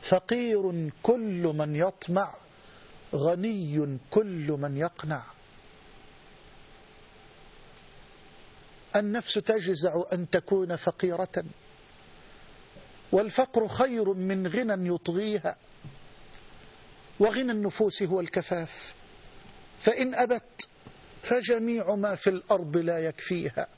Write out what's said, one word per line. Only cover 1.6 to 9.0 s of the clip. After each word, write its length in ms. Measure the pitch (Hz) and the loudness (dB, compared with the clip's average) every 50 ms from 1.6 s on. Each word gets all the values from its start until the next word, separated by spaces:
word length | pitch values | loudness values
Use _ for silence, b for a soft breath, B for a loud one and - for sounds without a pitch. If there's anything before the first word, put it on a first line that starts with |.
| 151 151 151 | -2 -2 0
يطمع، 580 | 147 165 190 190 - - - 175 190 202 156 - - - - B B B B B B B B B B B - - | 0 0 0 0 -4 -6 -2 0 0 0 -2 -6 -16 -20 -20 B B B B B B B B B B B -6 -4
غني 840 | 143 139 165 175 175 190 226 220 202 175 147 147 151 151 143 135 127 - - | 0 2 2 0 0 -2 -4 -2 -4 -4 -2 -2 -2 -2 -2 -4 -8 -10 0
كل 460 | - 208 220 202 185 165 151 147 151 139 | 2 2 2 2 -4 -6 -2 -2 -2 -2
من 160 | 139 143 139 | -2 -4 -2
يقنع. 460 | 139 156 170 - - - 156 156 135 117 - - - - - - - - - - - - - - - - - - - - - - - - - - - - - - - - - - - - - - - - - - - - - - - - - - - - - - - - - - - - - - - - - - - - - - - - - - | -2 -2 -4 -4 -8 -6 -6 -6 -6 -8 -14 -20 -20 -20 -20 -20 -20 -20 -20 -20 -20 -20 -20 -20 -20 -20 -20 -20 -20 -20 -20 -20 -20 -20 -20 -20 -20 -20 -20 -20 -20 -20 -20 -20 -20 -20 -20 -20 -20 -20 -20 -20 -20 -20 -20 -20 -20 -20 -20 -20 -20 -20 -20 -20 -20 -20 -20 -20 -20 -20 -20 -20 -20 -20 -20 -20 -20 -20 -20 -20 -20 -20 0 0
النفس 380 | 208 | 0